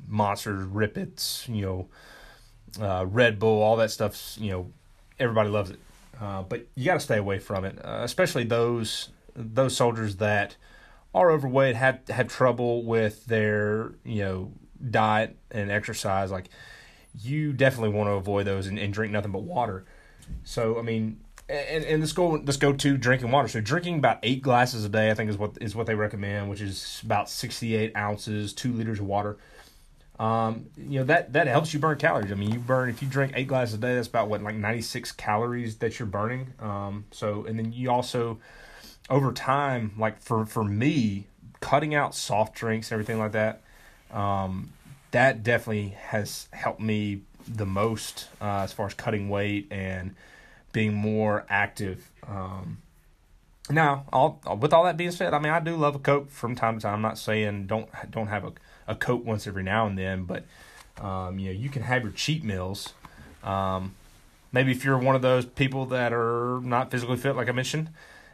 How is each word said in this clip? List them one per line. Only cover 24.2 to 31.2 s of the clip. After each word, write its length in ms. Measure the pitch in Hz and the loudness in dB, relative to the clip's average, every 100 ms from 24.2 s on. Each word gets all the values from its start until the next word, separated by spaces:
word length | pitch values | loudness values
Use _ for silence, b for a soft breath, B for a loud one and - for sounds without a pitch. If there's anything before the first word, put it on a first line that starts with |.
eight 200 | 110 135 | 0 0
glasses 420 | 131 123 123 117 | 4 4 4 2
a 40 | 104 | 0
day, 220 | 107 107 | 4 4
I 40 | |
think, 140 | 110 110 | 4 0
is 80 | 101 | -2
what, 220 | 104 - | -4 -4
is 140 | 117 | -6
what 120 | 104 113 | -4 -2
they 100 | 107 | 0
recommend, 520 | 107 104 101 101 101 | 0 -2 -4 -4 -4
which 120 | 98 | -4
is 400 | 101 95 - - | -6 -6 -10 -10
about 240 | 113 104 104 | 0 0 0
sixty-eight 680 | - 120 - 117 110 110 104 | -6 -8 -4 0 0 0 -2
ounces, 560 | 104 104 - 107 104 | -2 -2 -4 -4 -4
two 200 | - 123 | -4 -4
liters 280 | 120 110 101 | -2 -2 -4
of 60 | 101 | -2
water. 320 | 101 104 104 B B B B B B B - | -2 -2 -6 B B B B B B B -4
Um, 480 | 110 113 113 113 - - | 0 2 0 -2 -10 -14
you 240 | 135 139 | -6 -2
know, 40 | 127 | 4
that, 260 | 165 | 4